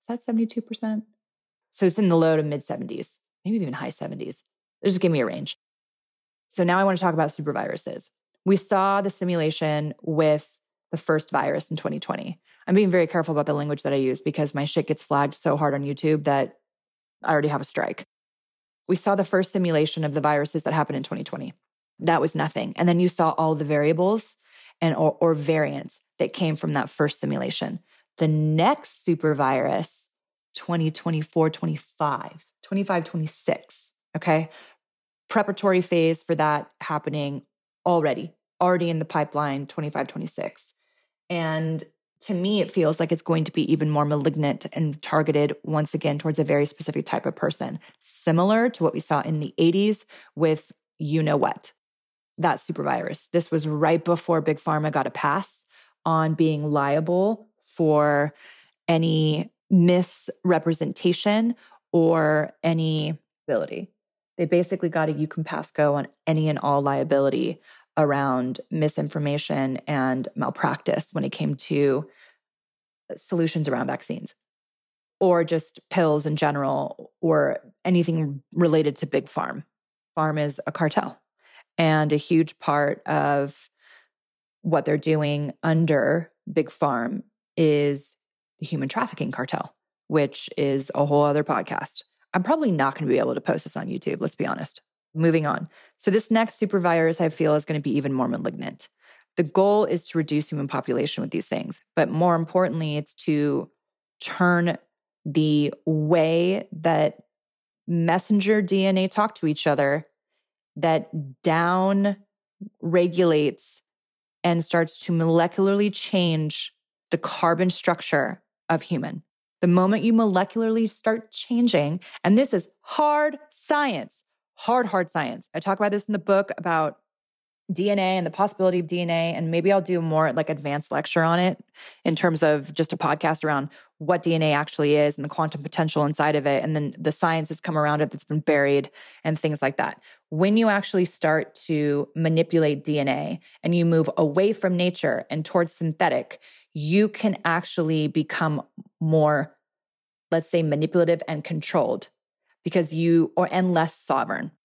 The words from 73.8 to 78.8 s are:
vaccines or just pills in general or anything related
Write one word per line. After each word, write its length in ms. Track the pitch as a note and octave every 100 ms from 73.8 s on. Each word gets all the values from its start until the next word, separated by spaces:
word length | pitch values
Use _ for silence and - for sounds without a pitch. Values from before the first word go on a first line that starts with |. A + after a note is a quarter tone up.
| -
vaccines 480 | - - - - - _ _ _ _ _ _ _ _
or 240 | F#3+ F3
just 380 | E3 E3 - - _
pills 340 | - E3 D3+
in 120 | D3+ D3+
general 720 | D3+ C#3+ C#3 C3+ C#3+ - D#3 _
or 380 | E3 D#3 C#3 C#3 - _
anything 560 | - F3+ E3+ E3 D3+ C#3 _
related 400 | D#3+ E3+ D#3